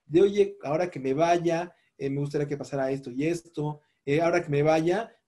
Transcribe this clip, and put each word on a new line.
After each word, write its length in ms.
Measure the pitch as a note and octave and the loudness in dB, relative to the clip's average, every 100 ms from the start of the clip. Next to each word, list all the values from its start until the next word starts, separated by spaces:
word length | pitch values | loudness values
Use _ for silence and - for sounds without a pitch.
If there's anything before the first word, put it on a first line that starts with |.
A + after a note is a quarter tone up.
| - | 0
de, 160 | D#3+ | 4
"Oye, 340 | G3+ G3+ G3 - | 4 4 0 -2
ahora 260 | C3+ D#3+ F3+ | -4 -2 -2
que 100 | D3 | -4
me 140 | C3 | -2
vaya, 580 | C3+ E3 F3 E3 E3 F3 - _ - | 2 2 2 2 -2 -4 -12 _ -8
eh, 100 | C#3 | -6
me 100 | C#3 | -4
gustaría 280 | C#3+ D3 C#3+ | -4 -4 -4
que 100 | D3 | -6
pasara 320 | - C#3 C3+ | -6 -4 -2
esto 220 | C#3 C3+ | -4 -6
y 160 | B2+ D#3 | -4 -2
esto, 540 | E3+ - - D3 D3 _ _ - | -4 -8 -6 -6 -6 _ _ -2
eh, 140 | D3 | 0
ahora 200 | E3+ - | 2 2
que 80 | - | 0
me 140 | C#3+ | 2
vaya, 520 | D3+ D#3+ E3 F#3+ A#3 _ | 4 2 2 -2 -4 _